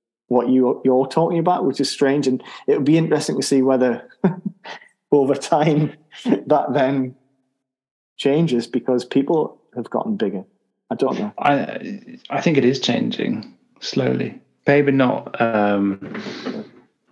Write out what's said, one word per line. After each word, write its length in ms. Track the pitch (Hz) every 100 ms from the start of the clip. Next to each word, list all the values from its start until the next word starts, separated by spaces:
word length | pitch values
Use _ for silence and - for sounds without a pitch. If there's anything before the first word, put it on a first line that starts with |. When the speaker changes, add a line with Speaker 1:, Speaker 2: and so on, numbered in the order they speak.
| _ _ -
Speaker 1:
what 220 | 123 120
you, 320 | 131 123 -
you're 240 | 131 127 135
talking 300 | 160 170 170
about, 280 | 165 180 135
which 140 | 127
is 100 | 135
strange. 360 | - 139 147 131
And 160 | 127 - - -
it 120 | 143
would 80 | 139
be 120 | 160
interesting 380 | 160 147 147 -
to 80 | -
see 160 | 135
whether 480 | 131 131 127 120 - _
<laughs> 80 | 180 - - - - - - _ _
over 240 | 143 135 143
time 580 | - 147 156 151 151 - _ - 247 - -
that 260 | 147 151
then 420 | 143 135 139 127 - _ _ _ _ _ _ _ _ _ -
changes, 480 | 139 147 165 120 117
because 380 | 123 - 123 -
people 540 | 139 135 160 - - _ 120
have 140 | 113
gotten 260 | - - 101
bigger. 280 | 101 95 - _ _ _ -
I 60 | 113
don't 220 | 131 -
know. 160 | 104 -
Speaker 2:
I, 800 | - 139 - - - 98 - - -
I 120 | -
think 160 | 170 143
it 80 | 120
is 140 | 135
changing 720 | - 120 - - - - - - _ _
slowly. 600 | - 135 127 127 - - _ _ -
Maybe 240 | 143 139
not, 480 | 135 123 110 - -
um, 800 | 117 107 104 101 98 95 - - - - - - - - _ _ _